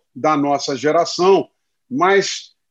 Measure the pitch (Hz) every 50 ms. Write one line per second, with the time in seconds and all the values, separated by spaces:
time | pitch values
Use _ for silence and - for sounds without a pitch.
0 | _ _ _ 135 131 156 156 143 139 143 143 139 - 151 143 120 127 151 156 170
1 | 165 - - - 180 190 196 165 - - _ _ _ _ _ _ _ _ 123 139
2 | - 381 - 202 190 - - - - - _ _ _ _